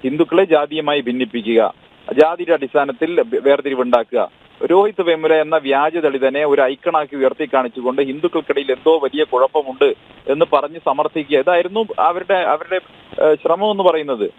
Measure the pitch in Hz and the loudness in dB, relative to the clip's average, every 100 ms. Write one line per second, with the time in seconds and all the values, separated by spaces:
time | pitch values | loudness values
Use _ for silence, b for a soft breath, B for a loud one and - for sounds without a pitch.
0 | 131 151 165 170 190 151 147 156 147 147 | -6 -2 0 2 2 2 0 -6 -2 -2
1 | 123 127 123 120 107 113 110 - _ _ | -2 -4 -4 -6 0 2 2 -4 _ _
2 | - 123 156 170 175 156 139 147 139 123 | -8 2 2 2 -2 -2 0 -2 -2 -4
3 | 160 170 120 120 135 139 139 131 123 120 | -2 0 0 0 2 2 0 -4 0 0
4 | 117 120 92 _ - _ - 175 214 202 | 0 -4 -4 _ -20 _ 2 2 2 0
5 | 170 160 156 156 156 160 135 135 156 170 | -2 0 2 2 2 -2 0 0 0 0
6 | 151 135 131 135 151 143 131 139 175 160 | -2 0 0 0 0 2 2 0 -2 -2
7 | 147 143 131 - 151 135 127 131 123 135 | -4 0 -2 0 -2 -2 -2 -4 -4 -2
8 | 139 139 175 170 151 143 139 127 156 160 | -2 -2 -4 -4 -4 -6 -2 -2 2 2
9 | 135 143 151 123 131 156 135 131 143 107 | 0 -2 -2 2 2 0 -4 0 0 0
10 | - - - 143 170 143 135 165 - 143 | -12 -16 -6 0 2 2 0 -6 -4 -2
11 | 151 160 139 143 180 175 175 202 220 - | -2 -4 -2 0 2 2 0 -4 -6 0
12 | 160 175 180 190 170 151 160 185 - - | 0 -2 -2 -2 0 -2 -2 -6 -6 -20
13 | - - 156 156 - 170 208 202 180 160 | -14 0 2 2 0 0 0 2 2 0
14 | 143 123 95 | -4 -4 -6